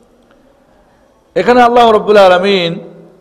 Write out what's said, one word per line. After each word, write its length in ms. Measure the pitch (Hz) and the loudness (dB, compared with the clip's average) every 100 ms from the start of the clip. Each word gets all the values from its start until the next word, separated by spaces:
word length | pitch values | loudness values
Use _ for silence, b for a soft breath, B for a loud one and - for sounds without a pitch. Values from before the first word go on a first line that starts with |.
| _ _ _ b b b b b b b b b _ 175 | _ _ _ b b b b b b b b b _ -6
এখানে 260 | 190 247 | -2 0
আল্লাহ 300 | 240 240 233 | 2 2 0
রাব্বুল 260 | 214 180 208 | 0 0 2
আলামিন 600 | 190 175 196 190 170 175 - - - _ | 4 2 0 -4 -4 -10 -16 -20 -20 _